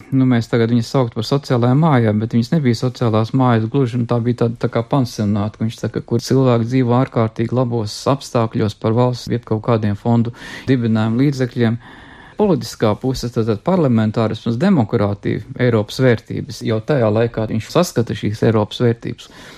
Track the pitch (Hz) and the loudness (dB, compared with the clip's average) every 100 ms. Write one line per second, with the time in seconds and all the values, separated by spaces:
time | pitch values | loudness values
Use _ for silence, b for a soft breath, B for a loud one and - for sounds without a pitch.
0 | - 135 127 120 113 120 113 120 110 139 | -2 2 4 2 2 0 2 2 0 0
1 | 120 - 107 139 - 123 120 135 165 131 | 0 -2 -2 -2 0 0 2 4 4 4
2 | 113 104 113 117 113 165 127 113 127 - | 2 0 0 0 0 0 2 0 -2 -2
3 | 120 110 113 135 127 113 110 139 127 120 | 0 0 0 2 2 2 0 0 0 0
4 | 117 120 117 120 117 117 117 117 113 143 | -2 0 0 0 0 -2 -4 -2 -2 0
5 | 120 - 104 104 107 - 113 - 123 - | 0 -2 0 0 -2 -4 -6 -4 -6 -6
6 | - 117 - 131 131 117 113 131 120 120 | -2 -2 2 2 4 2 2 0 2 2
7 | 131 123 113 - 117 123 123 120 104 - | 0 0 -2 -2 -2 0 0 -2 -4 -4
8 | - 147 - 123 113 113 107 - 110 113 | -2 -2 -2 -2 -2 0 -2 -2 -2 2
9 | 123 123 - 120 - 110 110 113 107 101 | 0 -2 -6 -6 -4 -4 0 0 0 -2
10 | 117 117 117 - B B B 131 117 110 | 0 2 0 -4 B B B 0 2 0
11 | 110 117 143 131 123 123 117 117 B B | 0 2 0 0 -2 0 0 0 B B
12 | B B B B 208 143 117 - 113 104 | B B B B 2 0 -2 -2 0 0
13 | 131 127 120 120 113 101 - 180 143 113 | -2 -4 -4 -2 -2 -2 0 0 2 2
14 | 110 110 110 110 117 117 185 175 107 120 | 2 0 -2 -2 -4 0 2 2 2 0
15 | 101 101 - 113 - 131 127 113 107 - | 0 -2 -4 -6 -6 -2 2 2 0 0
16 | 131 113 - 117 - - 120 110 - 147 | 2 2 -2 -8 -8 -8 -4 -2 0 2
17 | 113 113 117 - 110 113 - 156 180 - | 2 2 0 -2 -4 -4 -2 0 0 0
18 | 110 - 110 107 117 110 107 - 120 117 | -2 -2 -4 0 2 2 0 0 0 0
19 | 120 120 - B B | -6 -12 -16 B B